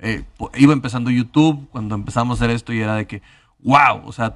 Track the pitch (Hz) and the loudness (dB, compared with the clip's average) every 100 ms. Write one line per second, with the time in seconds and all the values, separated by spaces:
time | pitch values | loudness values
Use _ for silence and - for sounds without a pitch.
0 | 113 107 - - 104 123 143 143 120 123 | -6 -6 -8 -12 -8 4 6 6 -2 -4
1 | 120 123 120 151 160 143 139 123 107 104 | 0 0 2 2 2 2 -6 -10 -6 -6
2 | 101 120 120 117 117 117 - 113 107 107 | -4 -2 -2 0 -2 -2 -4 -4 -2 -2
3 | 104 104 - _ _ _ 120 139 135 117 | -4 -10 -16 _ _ _ 2 4 4 0
4 | 117 120 113 | -6 -6 -6